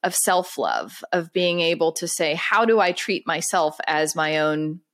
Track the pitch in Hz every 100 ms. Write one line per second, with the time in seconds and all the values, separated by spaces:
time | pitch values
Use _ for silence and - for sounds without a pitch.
0 | 180 - - 185 180 - 95 58 92 -
1 | - 180 170 185 180 175 165 165 165 160
2 | 170 - 160 165 - 208 226 226 180 180
3 | - 190 - 147 - 185 156 - - 151
4 | 156 160 156 156 156 151 156 170 -